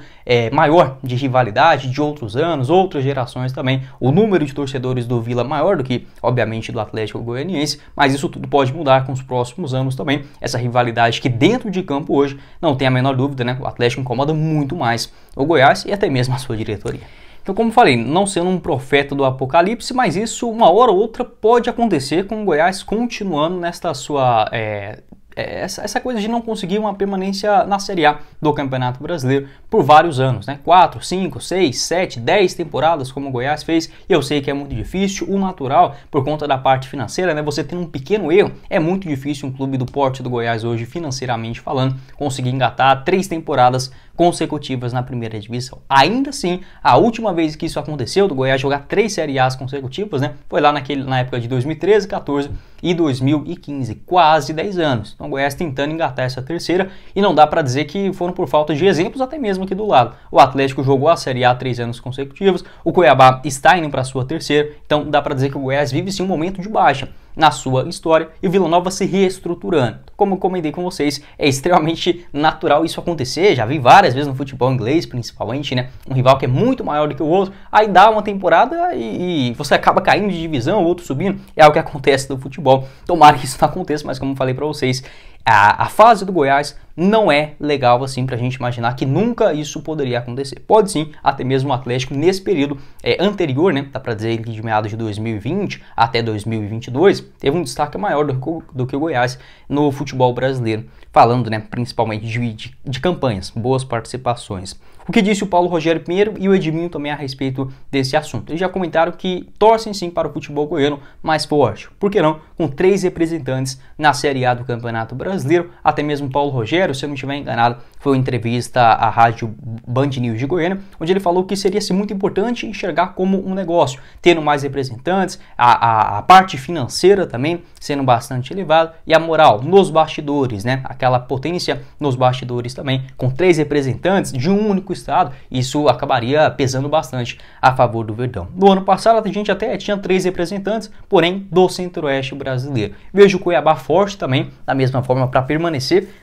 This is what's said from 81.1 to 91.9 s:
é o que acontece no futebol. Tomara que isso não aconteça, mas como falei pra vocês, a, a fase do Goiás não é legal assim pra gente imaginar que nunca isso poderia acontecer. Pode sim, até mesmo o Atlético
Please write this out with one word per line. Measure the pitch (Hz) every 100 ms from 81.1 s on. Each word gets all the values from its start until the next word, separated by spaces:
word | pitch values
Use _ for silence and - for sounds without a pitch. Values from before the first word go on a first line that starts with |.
| 135 190 196 -
é | -
o | 151
que | 160
acontece | 156 147 139 139 -
no | 131
futebol. | 135 - 139 135 135 - -
Tomara | 175 151 143
que |
isso | - -
não | 156
aconteça, | 185 180 151
mas | 147 131
como | 135
falei | 135 131
pra | 131 147
vocês, | 147 131 131 - - - - -
a, | 107 147 -
a | 110
fase | - 220 208
do | 190
Goiás | 180 135 139 147 - -
não | - 180 220 202
é | 147 151 -
legal | 147 143 123 123
assim | 131 131 127
pra | 120
gente | 123 127
imaginar | 123 120 117 127
que | 131
nunca | 143 233 233 214
isso | 151 147 165
poderia | 151 151 131 120
acontecer. | 123 123 139 - -
Pode | 214 196
sim, | 147 156 -
até | 139 135
mesmo | 131 131 139
o |
Atlético | 123 123